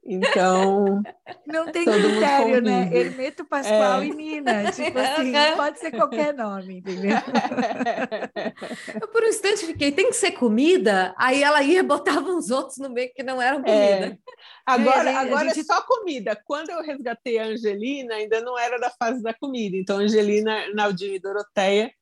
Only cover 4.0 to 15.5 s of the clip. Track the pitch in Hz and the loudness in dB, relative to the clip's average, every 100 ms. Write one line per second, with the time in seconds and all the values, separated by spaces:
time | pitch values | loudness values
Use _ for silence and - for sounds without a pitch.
4 | - - 311 311 277 220 208 370 302 254 | -2 -6 -8 -6 -2 0 -2 -4 -4 -2
5 | 254 294 262 277 294 330 294 294 330 233 | -2 0 0 2 2 2 -2 -4 -10 -2
6 | 294 330 294 285 214 196 190 185 185 180 | -2 0 -2 -2 -6 -8 -12 -14 -10 -4
7 | 196 226 - 254 - 254 247 - 240 202 | 0 0 0 -2 -2 -2 -4 -2 -4 -4
8 | 247 208 - - 202 - - - - 220 | -4 -6 -8 -8 -8 -8 -14 -12 -12 -10
9 | 427 453 453 - 392 403 339 - 285 285 | -4 0 2 2 0 0 -2 -2 0 2
10 | 494 - 381 359 247 214 294 370 202 196 | 2 2 -2 0 0 4 4 4 4 2
11 | 185 - 254 269 285 302 277 370 - 285 | 0 0 2 4 4 4 4 4 4 0
12 | - 302 285 359 - 254 320 - 269 240 | 2 -2 0 -4 -2 -4 -4 -10 -8 -6
13 | 254 - 254 254 247 285 254 214 202 196 | -6 -6 -8 -2 0 0 2 4 6 4
14 | 190 - - - - - - 247 226 269 | 0 -8 -20 -20 -20 -12 0 4 4 4
15 | 247 262 262 277 311 | 4 0 0 0 0